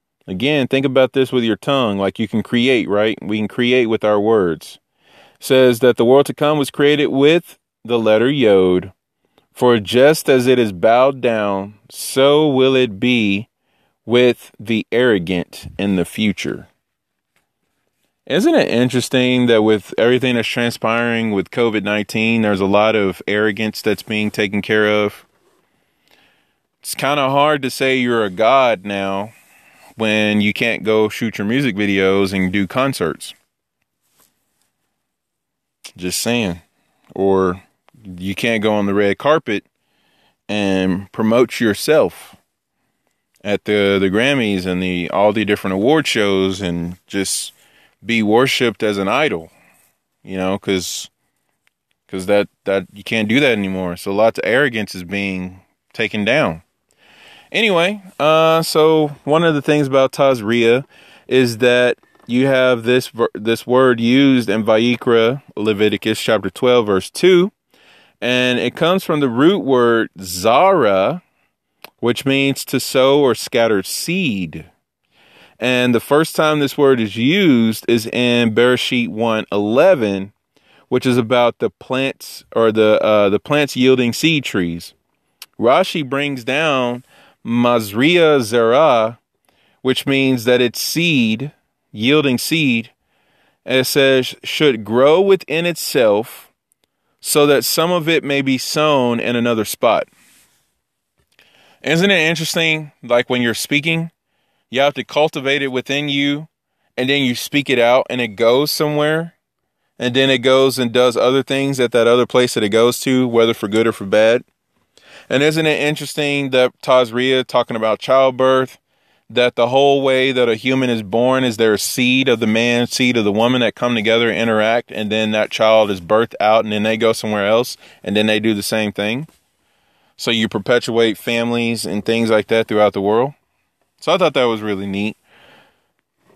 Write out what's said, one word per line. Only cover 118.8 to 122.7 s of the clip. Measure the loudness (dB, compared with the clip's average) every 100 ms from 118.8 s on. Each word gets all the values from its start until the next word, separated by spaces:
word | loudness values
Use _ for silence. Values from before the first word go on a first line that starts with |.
| _ _ _ _ _
that | 0 0
the | 2 0
whole | 2 2 2
way | 2 0 0
that | 0 0
a | 0
human | -2 -2 0
is | -2
born | -2 -2 0 0
is | -2 0
their | 2 2
seed | -2 -2 0 0 0
of | 0
the | 0
man, | 0 2